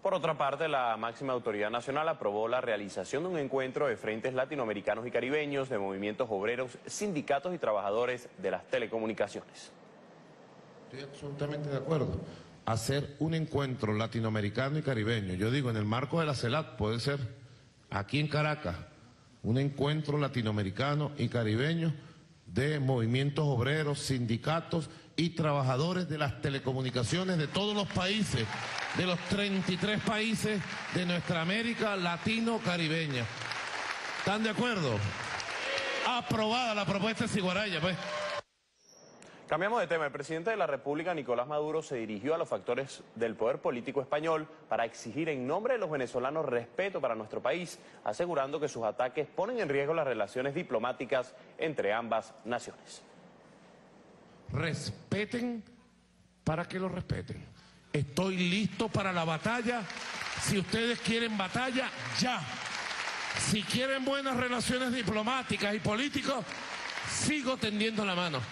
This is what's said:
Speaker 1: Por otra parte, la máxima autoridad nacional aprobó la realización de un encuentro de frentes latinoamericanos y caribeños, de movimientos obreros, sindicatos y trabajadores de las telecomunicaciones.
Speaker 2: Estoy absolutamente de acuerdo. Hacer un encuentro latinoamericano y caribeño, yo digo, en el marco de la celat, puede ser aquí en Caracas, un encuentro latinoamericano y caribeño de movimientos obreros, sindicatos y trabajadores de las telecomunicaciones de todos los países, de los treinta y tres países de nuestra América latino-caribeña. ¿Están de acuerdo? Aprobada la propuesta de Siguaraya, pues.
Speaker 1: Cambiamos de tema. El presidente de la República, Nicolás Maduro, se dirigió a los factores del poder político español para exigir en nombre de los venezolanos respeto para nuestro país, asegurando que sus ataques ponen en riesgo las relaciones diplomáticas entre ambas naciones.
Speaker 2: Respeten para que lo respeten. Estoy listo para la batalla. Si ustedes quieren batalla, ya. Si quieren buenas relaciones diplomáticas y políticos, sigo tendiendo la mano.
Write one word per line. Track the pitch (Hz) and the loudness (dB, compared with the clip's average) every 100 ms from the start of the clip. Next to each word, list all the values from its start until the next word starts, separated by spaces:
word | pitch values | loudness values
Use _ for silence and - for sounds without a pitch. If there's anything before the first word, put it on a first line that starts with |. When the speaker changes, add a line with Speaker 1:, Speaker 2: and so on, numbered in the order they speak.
Speaker 1:
Por | 196 | 2
otra | 190 160 151 | 0 0 2
parte, | 143 139 160 | 0 2 0
la | 143 123 110 | 2 2 0
máxima | 113 117 139 | -2 -4 -2
autoridad | 127 117 104 104 | -2 0 0 0
nacional | 120 120 139 160 | 0 -2 0 0
aprobó | 147 104 104 110 | 0 0 0 0
la | 123 | 0
realización | 123 104 101 98 90 131 | 0 -2 -2 -6 -4 -2
de | 175 | -2
un | 175 | -2
encuentro | 135 135 131 135 143 | 0 0 -2 0 0
de | 107 | 0
frentes | 107 110 127 | -2 -2 -2
latinoamericanos | 127 135 147 117 104 98 104 120 | 0 -2 0 0 0 0 -2 0
y | |
caribeños, | 117 123 151 147 139 131 | 0 0 0 0 -2 0
de | 117 | -2
movimientos | 98 98 104 107 123 | -2 -2 -2 -2 -2
obreros, | 101 104 120 127 - - | 0 0 0 -4 -8 -10
sindicatos | - 208 156 - 139 180 175 | -4 -2 -2 2 0 2 -2
y | |
trabajadores | 117 107 98 107 123 123 - - | 2 2 2 2 2 -2 -6 -4
de | 95 | -2
las | 92 - | -2 0
telecomunicaciones. | 131 113 113 110 104 104 104 - - - - - - - - - - - - - - - | 0 0 -2 -2 0 -2 -2 -12 -18 -20 -20 -20 -20 -20 -20 -20 -20 -20 -20 -20 -20 -16
Speaker 2:
Estoy | 131 139 | -14 -14
absolutamente | - 147 143 147 147 147 | -12 -10 -4 -4 -4 -4
de | 135 | -4
acuerdo. | - 160 110 - - - - - - | 0 0 0 -2 -6 -14 -18 -10 -2
Hacer | 113 - 139 139 - | -2 0 -2 -2 -2
un | 147 | 0
encuentro | 160 156 139 139 127 104 | 0 0 0 0 0 0
latinoamericano | 107 113 117 113 110 101 104 135 151 | 2 0 0 0 2 0 0 0 0
y | |
caribeño, | 151 120 107 117 98 90 | 0 0 2 0 0 0
yo | 107 | 2
digo, | 135 123 | 2 2
en | 110 | 2
el | 104 | 2
marco | 113 135 165 | 0 0 0
de | 156 | 2
la | 127 | 0
celat, | 120 143 156 - | 2 0 -2 -2
puede | 107 117 | 0 2
ser | 127 143 120 - - - - - - | 0 0 -2 -8 -18 -20 -20 -20 -6
aquí | 98 101 143 | -4 0 2
en | 151 | 2
Caracas, | 151 151 147 90 87 - - - - - - | 2 2 0 -2 -4 -8 -18 -20 -20 -20 -8
un | - 123 | 0 2
encuentro | 139 143 143 156 151 147 | 2 2 2 2 0 2
latinoamericano | 139 - 117 107 95 95 135 147 143 - | 2 2 2 2 0 0 0 2 0 0
y | 120 | 0
caribeño | 123 110 107 143 165 165 147 - - - - - | 2 2 2 2 2 0 0 -8 -20 -20 -20 -6
de | 87 139 151 | 0 2 2
movimientos | 131 131 113 127 139 147 151 | 2 2 4 4 2 2 2
obreros, | 127 123 151 147 143 | 4 4 2 0 -2
sindicatos | - 135 120 117 - 160 - 170 151 - - - | 0 0 2 0 2 0 0 -2 -2 -12 -10 0
y | 170 | 0
trabajadores | 165 156 143 131 131 165 185 170 | 2 2 4 4 2 2 0 -2
de | 151 | 0
las | 143 - | -2 0
telecomunicaciones | 151 135 131 131 131 123 120 170 185 180 | -2 -2 -2 -2 0 0 2 2 2 2
de | 143 | 2
todos | - 202 | 0 0
los | 208 202 | 0 0
países, | 196 185 214 190 127 113 - - - - - | 0 2 2 2 0 0 -2 -4 -4 -4 0
de | 185 | 2
los | 175 | 0
treinta | - 202 202 196 180 | 0 0 2 2 2
y | 185 | 0
tres | 202 214 | 2 2
países | - 214 220 220 208 214 - - - | 2 2 2 2 2 2 0 -6 -2
de | 170 180 | 0 2
nuestra | 175 - 175 | 2 2 2
América | 165 208 233 226 220 196 | 4 2 2 2 2 2
latino-caribeña. | 175 170 - 220 226 220 226 175 160 160 160 127 113 - - - - - - - - - | 0 0 2 2 2 2 2 2 2 2 0 0 -2 -4 -6 -6 -4 -6 -4 -4 -4 -2
¿Están | - 208 | 0 2
de | 220 | 2
acuerdo? | 214 247 214 147 107 101 - - - - - - - - - - | 2 2 2 2 2 0 -2 -4 -4 -4 -4 -2 -2 -2 -2 0
Aprobada | 240 240 233 214 233 254 208 | 0 0 2 2 2 2 0
la | 190 | 2
propuesta | 196 208 220 | 2 2 0
de | 233 | 0
Siguaraya, | 214 180 185 214 165 | 2 2 2 2 2
pues. | 170 180 - - - - - _ _ _ _ - - - - - - | 0 0 -2 -4 -4 -6 -8 _ _ _ _ -20 -20 -20 -20 -20 -4
Speaker 1:
Cambiamos | 151 196 233 | 0 2 2
de | 175 | 2
tema. | 165 147 | 2 0
El | |
presidente | 143 139 160 170 | -4 -4 -2 0
de | 220 | 0
la | 165 | 0
República, | 139 139 147 165 | 0 0 -2 0
Nicolás | 170 123 120 127 | -2 0 0 0
Maduro, | 151 151 156 | 0 0 -2
se | 147 131 | -2 -4
dirigió | 110 107 120 | -4 -4 -2
a | 165 | 0
los | 160 | 0
factores | 110 92 123 135 - - - | -4 0 -2 -2 -8 -14 -2
del | 113 107 | -2 0
poder | 113 127 | 0 2
político | 175 123 120 131 | 0 -2 -2 -4
español | 127 147 160 156 156 - - | 0 0 2 0 -2 -14 -2
para | 110 117 | 0 0
exigir | - - 110 160 | -4 -8 -4 -2
en | 139 127 | -2 0
nombre | 165 226 | 0 0
de | 254 | 0
los | 185 | 0
venezolanos | 151 123 127 127 156 147 | -2 -2 0 0 0 0
respeto | 120 113 - 190 185 | 0 -2 -2 -2 0
para | 135 | -2
nuestro | 110 107 110 | -2 -4 -2
país, | 117 165 175 - - - | 0 0 -2 -12 -18 -8
asegurando | - 110 175 156 135 151 | -6 -2 0 0 0 0
que | 143 | -2
sus | 127 | 0
ataques | 113 101 127 143 143 | -2 0 -2 0 -4
ponen | - 190 247 | -2 -2 0
en | 175 | 0
riesgo | 139 143 | 2 2
las | 165 143 | 2 2
relaciones | 113 101 127 135 139 | 0 -2 0 -2 -2
diplomáticas | - 120 120 127 123 131 123 - - - | 0 0 0 -2 0 0 0 -8 -20 -4
entre | 160 143 98 | -4 0 0
ambas | 107 117 113 - - 117 | 0 2 -2 -2 -12 -4
naciones. | 120 - - - - - - - - - - - - - - - - - - - | -4 -4 -16 -18 -20 -20 -20 -20 -20 -20 -20 -20 -20 -20 -20 -20 -20 -20 -20 -8
Speaker 2:
Respeten | - 160 147 - - - 196 208 240 247 233 - - - - _ _ - _ | -4 -2 -2 -6 -10 -4 -2 0 -2 -2 -4 -10 -20 -20 -20 _ _ -20 _
para | - 160 170 | -2 -2 -2
que | 185 | -4
lo | 185 | -4
respeten. | 175 - - 87 - - - - - - | -4 -4 -4 -4 -10 -12 -20 -20 -20 -4
Estoy | 151 139 131 185 185 | -2 0 0 0 2
listo | 180 190 214 - 226 | 2 4 0 0 0
para | 214 196 | 2 2
la | 180 | 2
batalla. | 165 160 208 240 233 240 180 - - - - - | 2 0 0 0 0 -2 -4 -8 -8 -8 -6 -4
Si | - 202 | 2 2
ustedes | 180 214 233 233 | 2 2 2 0
quieren | - 226 233 214 | 2 2 2 0
batalla, | 185 233 254 254 240 - - - | 0 0 0 0 -2 -4 -6 0
ya. | 254 233 156 - - - - - - - - - - | 0 0 -4 -8 -6 -6 -6 -4 -4 -4 -4 -2 2
Si | 214 | 2
quieren | 180 240 262 269 | 4 2 4 2
buenas | 262 277 269 247 | 2 2 2 2
relaciones | 254 247 - 254 262 | 2 2 2 2 2
diplomáticas | 254 214 214 214 262 254 202 202 208 | 0 2 2 2 0 0 0 2 2
y | |
políticos, | 160 214 285 285 247 269 185 - - - - - - | 2 2 2 0 0 0 -2 -8 -8 -8 -6 -6 -4
sigo | - - 302 254 262 | 0 2 2 2 0
tendiendo | 220 208 220 220 | 0 2 2 2
la | 202 180 | 2 2
mano. | 180 139 113 | 2 0 -4